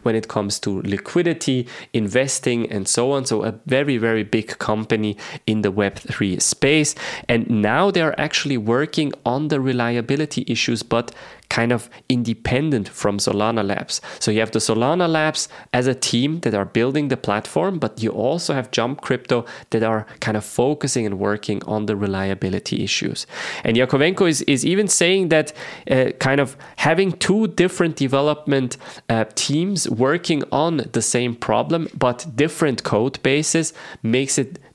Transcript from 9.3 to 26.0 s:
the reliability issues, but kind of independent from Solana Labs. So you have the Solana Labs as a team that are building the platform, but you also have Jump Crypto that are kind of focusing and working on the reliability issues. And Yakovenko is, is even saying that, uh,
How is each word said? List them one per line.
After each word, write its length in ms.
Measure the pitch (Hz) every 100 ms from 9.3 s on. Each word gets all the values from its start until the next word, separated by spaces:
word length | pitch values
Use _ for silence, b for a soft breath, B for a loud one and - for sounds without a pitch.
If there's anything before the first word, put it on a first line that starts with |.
| 131 151
the 120 | 147
reliability 840 | 131 127 117 120 117 139 151 - -
issues, 340 | 113 - 113
but 320 | - 117 120 B B B B
kind 240 | - 117
of 200 | 120 - B -
independent 800 | 123 117 110 - 127 156 123 95
from 300 | - 101 101
Solana 440 | 113 101 110 113
Labs. 380 | 98 92 - - B B
So 120 | -
you 80 | 107
have 100 | 113
the 100 | 110
Solana 480 | - 110 127 180 170
Labs 400 | 160 156 151 - B B
as 120 | 123 127
a 80 |
team 460 | 127 - 120 139 165
that 160 | 120 104
are 100 | 95
building 440 | 110 123 147 143
the 80 | 127
platform, 600 | - 104 - 151 185 175
but 240 | 113 -
you 80 | 113
also 460 | - 120 165 170 139
have 160 | 123
Jump 300 | - 120 139
Crypto 440 | - 127 - 123 117 B B
that 140 | 113
are 240 | 113 110 110 B
kind 160 | - 107
of 60 |
focusing 640 | - - 131 147 135 123 107
and 140 | 98
working 440 | 101 107 - 101 -
on 200 | 107 107
the 100 | 101
reliability 880 | 101 95 98 98 95 95 - -
issues. 440 | - - - - - B B B
And 140 | - 117
Yakovenko 500 | 127 135 165 190 175
is, 140 | 143
is 220 | - 131 143
even 220 | 190 202
saying 420 | - 175 190 170
that, 240 | 156 156 B B B B
uh, 220 | 131